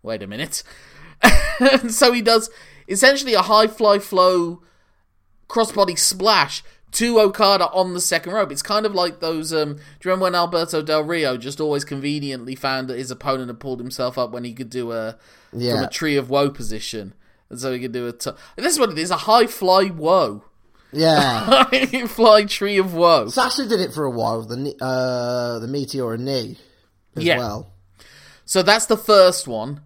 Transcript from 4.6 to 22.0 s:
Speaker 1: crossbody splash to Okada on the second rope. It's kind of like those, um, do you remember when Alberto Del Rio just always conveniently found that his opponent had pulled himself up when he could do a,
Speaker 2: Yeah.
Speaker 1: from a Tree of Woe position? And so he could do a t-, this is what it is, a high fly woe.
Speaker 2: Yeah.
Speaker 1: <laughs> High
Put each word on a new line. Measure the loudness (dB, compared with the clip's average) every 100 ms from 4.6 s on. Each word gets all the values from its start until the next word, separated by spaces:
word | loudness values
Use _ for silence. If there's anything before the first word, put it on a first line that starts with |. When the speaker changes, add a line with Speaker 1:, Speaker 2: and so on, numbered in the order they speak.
| _ _ _ _ _ _ _ _ _
Speaker 1:
crossbody | -2 0 2 0 2
splash | -2 0 2 4 2 -4 -14 _ _
to | -2 2 4
Okada | 4 4 2 4 2
on | 0 -2
the | -2
second | -2 -2 -4
rope. | -4 -4
It's | -6
kind | -2 -2
of | -2
like | -2 -2 -4
those, | -6 -6 -4
um, | -4 -4 -8
do |
you | -16 -10 -4
remember | -2
when | 0
Alberto | 0 0 -2 -2 -4
Del | -2 -2
Rio | -2 -2 -2 -4
just | -8 -6
always | -4 -4
conveniently | -6 -8 -6 -6 -6 -10 -12
found | -8 -6 -6 -6
that | -10
his | -10
opponent | -8 -4 -4 -6
had | -12
pulled | -10 -10
himself | -10 -6 -6 -4
up | -8
when | -8
he | -12
could | -14 -10
do | -8 -6
a, | -6 -8 -12 _ _ _
Speaker 2:
Yeah. | -8 -4 -2
Speaker 1:
from |
a | -4
Tree | -4 -2 -2
of | 0
Woe | 0 0
position? | -2 -6 -6 -8 -12 -14 _ _ _ _
And | -10
so | -8
he | -6
could | -8
do | -8 -8
a |
t-, | -8 -12 -12 -20 -6
this | -4
is | 0
what | -2
it | -2
is, | -4
a | -4
high | 2 4 4
fly | 0 2 4
woe. | 2 -2 2 2 2 -4 _ _ _ _ _
Speaker 2:
Yeah. | 0 4 4 4 0
Speaker 1:
<laughs> | 2 4 4
High | 2 0 -4